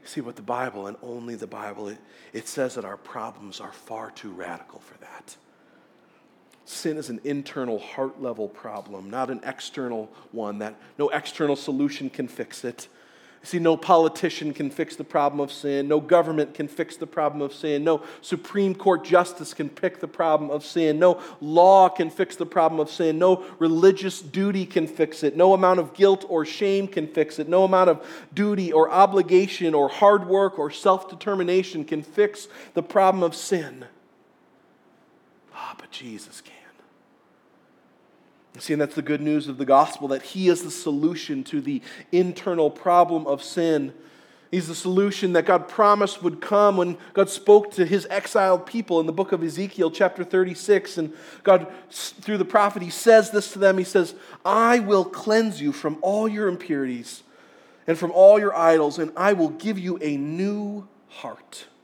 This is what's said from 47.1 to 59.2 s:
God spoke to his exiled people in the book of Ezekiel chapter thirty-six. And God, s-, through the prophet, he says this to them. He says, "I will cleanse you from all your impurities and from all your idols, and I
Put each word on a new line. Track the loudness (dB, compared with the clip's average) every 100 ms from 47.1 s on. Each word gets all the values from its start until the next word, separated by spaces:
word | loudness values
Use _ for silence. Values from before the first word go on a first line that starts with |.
God | 0 0
spoke | 0 6 6 6 -2
to | 0
his | 0 -2
exiled | -6 -2 2 4 2 0
people | -8 -2 0
in | 0
the |
book | -2 -2
of | -2
Ezekiel | -4 -6 -8 -2 -2
chapter | 2 0 0 -2
thirty-six. | 0 0 -4 2 2 2 -8
And | -8 -8 -20 -4
God, | 4 4 4 -16 -18
s-, | -14 -14
through | -12 -6 -2
the | 2
prophet, | 4 2 0
he | -10
says | 0 6 6 6
this | -4 -4
to | 2
them. | 2 2
He | 2
says, | 0 0 -6 -20 -8
"I | 0 2 4 2
will | 4 2 2
cleanse | -6 0 2 2 -2
you | -4
from | -4 -6 -4
all | -2 0 -2
your | -2 -4
impurities | -4 -4 -4 -4 -8 -12 -20 _ _ _ _ _ _ -4
and | -4
from | 0
all | 8 10 10
your | 4
idols, | 2 4 6 2 -2
and | -6
I | 0